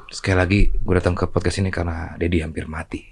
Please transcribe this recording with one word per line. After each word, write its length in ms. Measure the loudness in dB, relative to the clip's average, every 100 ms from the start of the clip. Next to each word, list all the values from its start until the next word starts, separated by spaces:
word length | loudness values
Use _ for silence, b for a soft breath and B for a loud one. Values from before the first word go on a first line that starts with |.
| -8
Sekali 260 | -6 0 2
lagi, 240 | 4 6 6 4
gua 160 | 2 2
datang 160 | 2
ke 160 | 0 0
podcast 320 | 0 -2 0
ini 80 | -2
karena 480 | -2 -4 -6 -8 -4
Dedi 240 | 0 0
hampir 240 | -2 -6 -8
mati. 400 | -10 -10 -12 -12